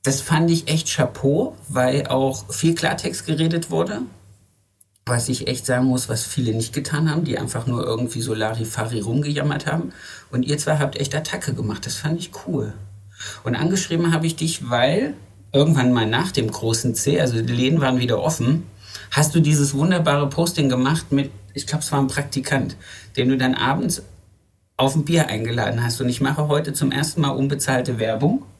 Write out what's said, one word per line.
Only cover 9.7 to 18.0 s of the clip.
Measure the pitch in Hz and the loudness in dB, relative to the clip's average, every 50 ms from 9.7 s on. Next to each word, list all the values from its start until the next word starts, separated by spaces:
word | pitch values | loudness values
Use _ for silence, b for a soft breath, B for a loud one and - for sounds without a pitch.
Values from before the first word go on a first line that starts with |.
| 147 165 - - B B B B B B B B | -2 -2 -4 -6 B B B B B B B B
Und | - 123 127 | -2 -2 0
ihr | - 147 147 | 0 0 -2
zwei | - 147 156 147 | 0 0 2 2
habt | 139 139 143 | 0 -2 -2
echt | - 139 139 143 | -4 -4 -2 -2
Attacke | 151 160 - - 190 - - 117 | -4 -4 -4 -8 -4 -4 -4 -4
gemacht, | - 110 107 101 - - | -2 -4 -4 -4 -6 -6
das | - - | -8 -8
fand | - - 151 165 170 | -4 -2 -2 -2 -2
ich | - - - - - | -4 -8 -12 -12 -6
cool. | - 170 135 107 107 - - - - - - - B B B B B B B | -4 -4 -2 -4 -4 -8 -12 -16 -18 -18 -20 -20 B B B B B B B
Und | B 113 123 | B -2 -2
angeschrieben | - 151 175 190 190 - - 170 170 170 165 | 0 2 2 2 0 0 0 0 2 2 4
habe | 160 160 165 | 2 2 2
ich | 160 160 | 0 -2
dich, | - 156 160 - - - 120 | 0 -2 -4 -2 -4 -4 -2
weil | 120 120 123 139 156 202 262 302 - - - - - - - - | 2 2 4 4 4 2 0 -2 -4 -10 -16 -20 -20 -20 -18 0
irgendwann | - 139 147 160 156 131 123 127 | 2 4 6 6 6 4 6 4
mal | 123 117 110 | 4 4 2
nach | 107 110 131 180 185 | 2 2 0 0 0
dem | - - 113 110 | 0 -2 -2 -2
großen | 110 - - 113 113 - - 123 - | -4 -2 -2 0 0 0 0 0 -2
C, | - - 139 147 - | 0 0 2 2 2
also | - 127 117 113 | 2 2 0 0
die | 113 117 | 0 0
Läden | 120 120 127 135 165 160 | 0 2 2 4 4 4
waren | 139 131 127 | 4 2 2
wieder | 127 | 2